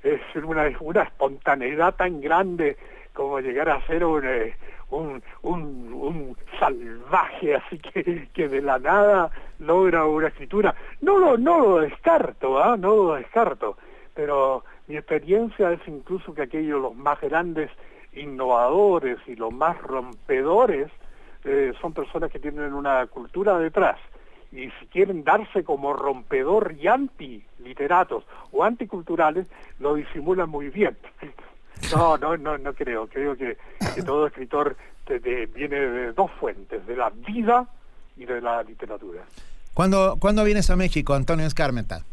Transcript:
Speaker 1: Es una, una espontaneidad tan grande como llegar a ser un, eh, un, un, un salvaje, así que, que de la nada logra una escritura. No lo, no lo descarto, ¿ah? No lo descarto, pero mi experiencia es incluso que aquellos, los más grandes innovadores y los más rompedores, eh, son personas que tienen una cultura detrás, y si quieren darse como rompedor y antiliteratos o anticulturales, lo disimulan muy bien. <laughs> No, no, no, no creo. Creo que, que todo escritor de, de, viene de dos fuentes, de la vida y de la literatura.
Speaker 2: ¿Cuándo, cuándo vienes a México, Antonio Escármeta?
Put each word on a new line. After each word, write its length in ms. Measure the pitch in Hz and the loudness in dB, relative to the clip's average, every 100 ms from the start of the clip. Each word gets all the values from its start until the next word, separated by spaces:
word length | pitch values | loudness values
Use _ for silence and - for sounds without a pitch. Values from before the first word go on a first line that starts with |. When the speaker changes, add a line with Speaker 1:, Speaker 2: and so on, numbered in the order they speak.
Speaker 1:
Es 180 | 143 151 - 165 | 0 -2 -4 -10
una, 340 | 156 160 151 127 | -4 0 0 -2
una 220 | 156 185 | -2 0
espontaneidad 920 | - - 135 135 - 139 123 151 175 | 0 -2 -4 -2 -2 0 -2 2 0
tan 260 | - 180 160 | 2 -4 -2
grande 560 | 143 170 196 170 151 139 - - - | 0 2 2 0 -2 -2 -14 -20 -16
como 280 | - 139 139 | -6 -4 -2
llegar 280 | 131 123 160 | -4 -2 0
a 160 | 139 - | 0 0
ser 180 | 165 | 0
un, 180 | 170 156 | 2 0
eh, 300 | 131 123 113 - - - - | 0 -2 -2 -6 -10 -12 -8
un, 320 | 143 160 131 - - | -6 -6 -10 -14 -10
un, 500 | - 175 147 131 117 | -4 -4 -4 -8 -10
un 440 | 127 139 165 135 123 - - | -8 -6 -6 -8 -10 -12 -2
salvaje, 960 | 151 123 117 117 - 180 156 - 160 139 | -2 -2 -8 -12 0 2 2 -2 0 0
así 220 | - 165 | -2 -14
que, 500 | - 190 175 170 139 | -8 -4 -4 -4 -8
que 160 | - 151 | -4 -2
de 140 | 135 | 0
la 160 | 139 131 | 0 0
nada 520 | 135 196 202 196 170 - - - | 4 6 6 6 2 -4 -10 -10
logra 460 | 151 175 185 165 | 2 4 6 4
una 240 | 156 156 156 | 4 2 0
escritura. 460 | - 139 196 196 - - - | -4 -4 2 2 0 -10 -2
No 180 | 302 403 | 4 6
lo, 180 | 349 233 | 8 6
no 240 | 269 339 | 6 6
lo 180 | 226 175 | 6 6
descarto, 800 | 151 - 330 330 185 - 131 135 | 2 0 4 4 4 -2 0 4
¿ah? 140 | 185 233 | 4 4
No 180 | 185 | 4
lo 200 | 220 180 | 4 4
descarto, 600 | 143 117 226 208 131 107 - - - - | 0 -2 2 2 0 -6 -6 -16 -20 -16
pero 500 | - 147 143 135 131 - - - | -6 0 2 2 0 -6 -20 -12
mi 100 | 151 | -12
experiencia 760 | - 156 139 202 233 - 185 | -2 -4 2 2 2 0 0
es 80 | 170 - | 0 -6
incluso 480 | 147 - 185 - | -14 -8 -8 -6
que 80 | 151 | -8
aquellos, 380 | 135 156 156 143 | -6 -4 -2 -2
los 140 | 131 | -2
más 260 | 113 143 147 | -2 -2 -2
grandes 500 | 143 160 175 156 147 - - - - | 0 -2 -2 -4 -6 -10 -20 -20 -20
innovadores 1040 | 139 143 131 127 120 123 170 208 175 139 117 - | -14 -12 -4 2 4 4 6 6 4 0 -6 -10
y 80 | |
los 180 | 117 113 | -8 -8
más 280 | 127 156 170 | 0 0 0
rompedores, 1080 | - 120 123 117 - 131 139 196 247 151 - - - - - - | -6 -6 -6 -14 -2 0 4 4 4 2 -4 -8 -16 -16 -18 -12
eh, 280 | - - - - | -2 0 0 -2
son 120 | 170 | -8
personas 380 | 165 139 170 147 | -8 -6 -6 -6
que 80 | 151 | -6
tienen 340 | 147 147 147 | -8 -6 -6
una 340 | 139 139 135 127 | -4 0 0 0
cultura 520 | 139 120 175 202 180 | -8 -10 0 2 2
detrás, 400 | 160 202 165 - - - - - - | 2 2 2 0 -10 -20 -20 -20 -20
y 180 | 127 131 - | -14 -14 -14
si 80 | - | -8
quieren 340 | 175 196 180 | 0 2 2
darse 400 | 147 202 214 202 | 2 2 2 -4
como 280 | 165 143 143 | -2 -2 -2
rompedor 840 | 143 139 131 - 135 135 208 214 160 | -2 -2 -2 -2 0 2 2 2 -2
y 60 | 185 | 2
antiliteratos 1400 | 254 277 - 143 107 - - 127 131 143 180 180 - - - - | 2 0 -8 -16 -16 -18 -18 -16 -6 2 2 2 -4 -8 -20 -6
o 120 | - | 0
anticulturales, 840 | 196 240 220 190 165 165 156 165 190 - - - | 0 0 -8 -8 -6 2 2 2 -6 -14 -18 -4
lo 160 | 143 | -2
disimulan 540 | 151 147 156 143 185 165 | -2 -4 -6 -2 0 0
muy 220 | 147 143 | -4 -8
bien. 260 | 196 180 - - - | 0 0 0 -20 -18
<laughs> 160 | 147 - - - - - - | -18 -18 -20 -20 -20 -10 0
No, 240 | - 170 151 | 4 4 4
no, 220 | 151 165 | 0 -2
no, 180 | 147 147 | -4 -6
no 160 | 139 | -6
creo. 340 | 131 139 117 110 | -6 -4 -4 -6
Creo 300 | 135 143 127 | -4 -4 -4
que, 220 | 127 107 - - - | -6 -8 -14 -6 -4
que 80 | - | -4
todo 240 | 180 143 151 | -2 0 0
escritor 520 | - 131 147 143 - - - - | -2 -4 -2 -2 -4 -14 -16 -6
de, 140 | - | -4
de, 240 | 127 123 | -2 -4
viene 340 | 110 117 143 143 | -4 -6 -4 -2
de 340 | 135 123 120 | -2 -2 -4
dos 160 | 113 190 - | 0 0 0
fuentes, 460 | 131 104 101 107 92 | -6 -6 -10 -10 -8
de 100 | 123 | -4
la 140 | 113 | -4
vida 580 | 110 - 226 220 240 247 - - - - - | -4 -8 -2 4 4 2 -14 -18 -20 -20 -18
y 80 | |
de 160 | 123 123 | -8 -6
la 220 | 120 117 | -2 -4
literatura. 580 | 110 113 120 104 98 - - - - - - | -6 -10 -12 -12 -12 -16 -18 -16 -14 -12 -6
Speaker 2:
¿Cuándo, 420 | - 185 196 190 - | 2 4 4 4 4
cuándo 240 | 196 208 | 2 4
vienes 280 | 208 208 - | 4 4 4
a 60 | 185 | 4
México, 360 | 185 156 143 | 4 2 2
Antonio 320 | 139 131 165 | 2 2 2
Escármeta? 580 | 156 - 147 123 101 85 - | 2 2 0 0 -4 -6 -8